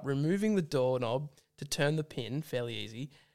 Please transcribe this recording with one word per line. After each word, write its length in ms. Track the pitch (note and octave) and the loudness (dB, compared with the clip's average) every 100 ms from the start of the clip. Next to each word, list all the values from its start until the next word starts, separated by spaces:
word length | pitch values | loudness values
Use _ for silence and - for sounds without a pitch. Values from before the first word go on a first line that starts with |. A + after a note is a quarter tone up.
| C3+ | 2
removing 500 | C#3 D3+ G3 G#3+ G3+ | 0 2 2 4 2
the 60 | |
doorknob 680 | D3+ C#3 B2+ B2+ A#2+ B2+ D3 - _ - | 2 2 2 2 2 0 -2 -12 _ -14
to 80 | C#3+ | -6
turn 320 | - D3 D#3 | 0 2 2
the 80 | D3+ | -2
pin, 360 | - A2+ C3+ | -4 -4 -4
fairly 340 | D#3 B2+ A#2+ A2 | -2 -2 -2 -4
easy. 340 | G#2 A2+ B2+ - _ | -6 -8 -10 -12 _